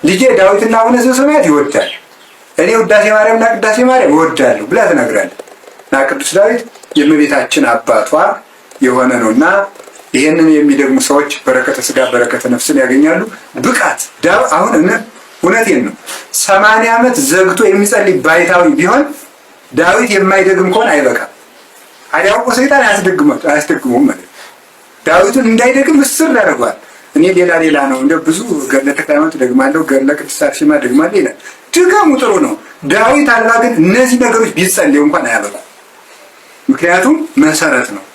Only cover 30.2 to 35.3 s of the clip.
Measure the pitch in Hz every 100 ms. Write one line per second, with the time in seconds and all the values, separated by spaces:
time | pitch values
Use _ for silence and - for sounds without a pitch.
30.2 | 151 - 143 - 151 151 127 131 165 208
31.2 | - - - - - 339 359 415 320 254
32.2 | 233 185 277 311 - - 143 190 226 285
33.2 | 285 233 226 233 240 240 175 226 254 247
34.2 | 247 226 220 156 185 - 151 143 147 175
35.2 | 127